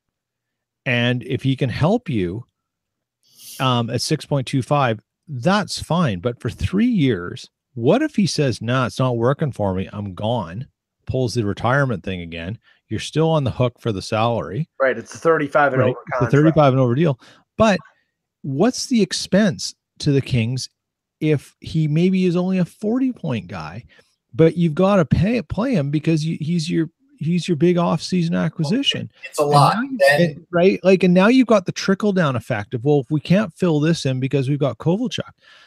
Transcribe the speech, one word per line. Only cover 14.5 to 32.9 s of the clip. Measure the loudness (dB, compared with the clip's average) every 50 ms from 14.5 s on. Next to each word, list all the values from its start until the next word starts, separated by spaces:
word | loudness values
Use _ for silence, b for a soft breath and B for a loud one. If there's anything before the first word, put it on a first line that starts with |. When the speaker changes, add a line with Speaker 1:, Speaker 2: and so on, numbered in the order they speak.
| -6 -6 -6 -8 _ 0
Speaker 2:
Right. | 0 0 0 -2
It's | -8 -12 -16
a | -2
thirty-five | 0 2 2 2 0 0 2 2 2 4 2
and | 2
Speaker 1:
Right. | 2 2
Speaker 2:
over | 0 -4
Speaker 1:
It's | -8 -8
a |
Speaker 2:
contract. | -4 -2 0 2
Speaker 1:
thirty-five | 4 4 4 6 6 6 4 6
and | 6 4
over | 2 2 2
deal. | 2 2 0 0 b b b b b b b _
But | 2 2 2 2 0 b b b b b b b _ _ _ _ _
what's | -8 -6 0 2 2 2 0 -2 -4
the | 0 2 2
expense | 2 0 -2 -8 -4 0 2 2 2 2 0 -4 -8 -12 -12 _ _ _ _ _
to | 0 2
the | 2 2
Kings | 2 2 0 0 0 0 -2 -6 -8 -10 _ _ _ _ _ _ _ _ _ _
if | 0 0 0 0 0 -8 _ _
he | -14 -4 -2 -2 0
maybe | 0 2 2 2 2 2 2 2
is | 2 0
only | 0 -2 0 0 0
a | -2
forty | -2 -4 _ -4 -2 -2 0 0 -2
point | -4 -6 -6 -6 -4 -6 -6
guy, | -8 -12 -12 -10 -12 -12 -14 -16 b b b b b b b _ _ 0
but | 2 2 4 4
you've | 2 0 0 2
gotta | 0 2 2 4 2 2
pay, | 2 2 2 2 2 0 -2
play | -4 -6 -6 -4 -2 0 0
him | -2 -2 -2
because | -4 -2 0 0 0 0 -2
you, | -4 -6 -6
he's | -4 -4 -2 -2 -2 -2
your, | -2 -2 -2 -4 -8 _ _ _ _ _
he's | -4 -2 -2 -2 0
your | -2 0
big | 2 2 2 2
off-season | 2 0 0 0 -2 -2 -2 -2 0 0 0 0
acquisition. | -2 -2 -4 -2 -4 -2 -2 -2 0 0 -2 -4 -4 -8 -10 -14 _ -20
Speaker 3:
It's | -10 -4 -2
a |
Speaker 1:
And | 0 4
Speaker 3:
lot. | 4 4 4 4 2
Speaker 1:
now | 0
you've | -4 -4 0 2
Speaker 3:
Then | 4 4 4 4
Speaker 1:
and, | 2 0 0 -8 -14 _
right? | 0 2 2 2 2 2
Like, | 2 2 4 4
and | 4 4
now | 4 4 4 6
you've | 4 4 4
got | 4 2 2 2
the | -2
trickle-down | -8 -4 -2 -2 -2 0 0 0 0 2 0 0 0
effect | -2 -4 -4 -4 -4 -4 -6
of, | -8 -4 0
"Well, | 2